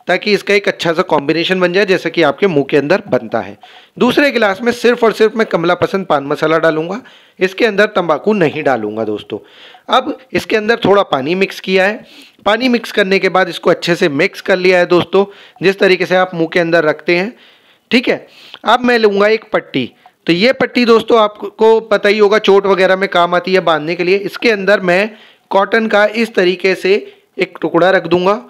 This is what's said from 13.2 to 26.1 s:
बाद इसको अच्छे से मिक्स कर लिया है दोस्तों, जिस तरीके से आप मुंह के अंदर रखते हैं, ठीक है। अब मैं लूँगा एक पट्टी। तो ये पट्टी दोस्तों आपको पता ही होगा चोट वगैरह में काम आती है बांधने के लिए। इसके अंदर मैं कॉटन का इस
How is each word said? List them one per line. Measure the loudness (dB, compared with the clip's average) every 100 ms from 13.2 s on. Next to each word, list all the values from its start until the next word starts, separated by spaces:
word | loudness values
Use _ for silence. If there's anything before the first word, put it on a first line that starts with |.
| 0
बाद | 0 -2
इसको | -2 0
अच्छे | 0 -2
से | -2 0
मिक्स | 0 -2 -2
कर | -2 0
लिया | 2 2
है | 2
दोस्तों, | 0 2 0 -2 -6 -20 _
जिस | -2 2
तरीके | 2 2 0
से | 0
आप | 0
मुंह | -2 -2
के | -2
अंदर | 2 2
रखते | 0 -2 -2 -2
हैं, | -2 -10 -20 _ _ _ _
ठीक | 0 0
है। | -4 -6 -20 -20 -8
अब | -2 0
मैं | 2 2
लूँगा | 2 2 2
एक | 0 -2
पट्टी। | -6 -4 -6 -6 -10 _ _ -4
तो |
ये | 2 2
पट्टी | 2 -2 0
दोस्तों | 2 2 4 2
आपको | 2 -2 -14 0 4 4
पता | 2 0 2
ही | 2
होगा | 2 4
चोट | 4 2 2
वगैरह | 2 2 2
में | 0
काम | 0 2
आती | 0 0
है | 0
बांधने | 0 -2 -2
के | -4
लिए। | -2 -2
इसके | -2 -4 -2
अंदर | 0 0 0
मैं | 2 0 0 -6 -20 _ _
कॉटन | 0 0 0 0
का | 2
इस | 0